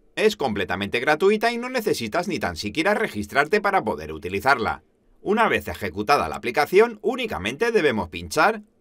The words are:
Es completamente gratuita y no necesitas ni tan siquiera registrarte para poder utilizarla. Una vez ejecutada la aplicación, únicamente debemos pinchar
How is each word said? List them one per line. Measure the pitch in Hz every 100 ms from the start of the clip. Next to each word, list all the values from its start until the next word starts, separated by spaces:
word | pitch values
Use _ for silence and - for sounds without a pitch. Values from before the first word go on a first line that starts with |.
| _
Es | - 214 214
completamente | 135 101 92 92 101 120
gratuita | 151 151 196 214 233
y | 240
no | 254
necesitas | 262 208 143 113 160 185
ni | 147
tan | 101
siquiera | 85 104 113 180
registrarte | 208 214 104 101 135 151 208
para | 208 190
poder | 110 76 78
utilizarla. | 78 90 98 131 120 92 69 _ _ _ _
Una | - 220 208
vez | 117 -
ejecutada | - 98 95 104 143 82
la | 69
aplicación, | 117 117 143 185 240 220
únicamente | 214 254 240 - 98 143 233
debemos | 220 147 110 82
pinchar | 85 85 151 185 220 - _